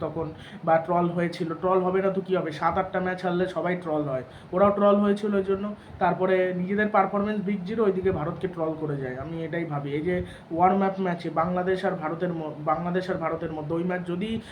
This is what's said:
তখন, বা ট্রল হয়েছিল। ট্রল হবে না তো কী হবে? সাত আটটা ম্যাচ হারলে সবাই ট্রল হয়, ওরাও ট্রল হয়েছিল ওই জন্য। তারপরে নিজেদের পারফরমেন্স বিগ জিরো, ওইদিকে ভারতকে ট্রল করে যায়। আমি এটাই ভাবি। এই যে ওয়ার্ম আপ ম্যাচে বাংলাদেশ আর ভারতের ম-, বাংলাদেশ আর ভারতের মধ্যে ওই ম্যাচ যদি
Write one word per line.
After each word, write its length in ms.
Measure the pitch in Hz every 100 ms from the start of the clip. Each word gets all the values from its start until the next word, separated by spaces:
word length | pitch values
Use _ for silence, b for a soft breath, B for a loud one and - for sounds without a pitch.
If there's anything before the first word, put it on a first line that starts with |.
তখন, 320 | 156 160 151 - B B
বা 140 | 165 160
ট্রল 300 | 180 175 170
হয়েছিল। 460 | 175 170 170 165
ট্রল 280 | 160 185 190
হবে 200 | 180 190
না 80 | 196
তো 100 | 190
কী 160 | 185 185
হবে? 160 | 156
সাত 260 | 151 170 190
আটটা 220 | - 185
ম্যাচ 220 | 185 180
হারলে 260 | 185 175 180
সবাই 280 | 165 175 175
ট্রল 260 | 165 151
হয়, 200 | 147 131 120 B B
ওরাও 180 | 180 202
ট্রল 260 | 202 202 202
হয়েছিল 380 | 202 202 214
ওই 100 | 196
জন্য। 300 | 190 196 208 - B -
তারপরে 560 | 180 175 185 185 185
নিজেদের 340 | 180 180 202 208
পারফরমেন্স 520 | 208 196 202 208 214
বিগ 200 | 185 202
জিরো, 200 | 175 226
ওইদিকে 280 | 202 185 185
ভারতকে 360 | 160 160 - 180
ট্রল 260 | 165 160 156
করে 160 | 151 139
যায়। 200 | 127 127
আমি 280 | 151 165
এটাই 200 | 160 170
ভাবি। 260 | 156 143 143
এই 120 | 147
যে 200 | 170 180 175 B B
ওয়ার্ম 320 | 165 185 196
আপ 180 | 190 190
ম্যাচে 300 | 185 170 160
বাংলাদেশ 540 | 160 175 180 180 185
আর 80 | 196
ভারতের 400 | 160 156 165 175
ম-, 220 | 160 151 147
বাংলাদেশ 520 | 156 160 175 180 180
আর 60 | 165
ভারতের 360 | 160 160 165
মধ্যে 220 | 156 151
ওই 100 | 170
ম্যাচ 220 | 180 180 175
যদি 340 | 175 214 220 B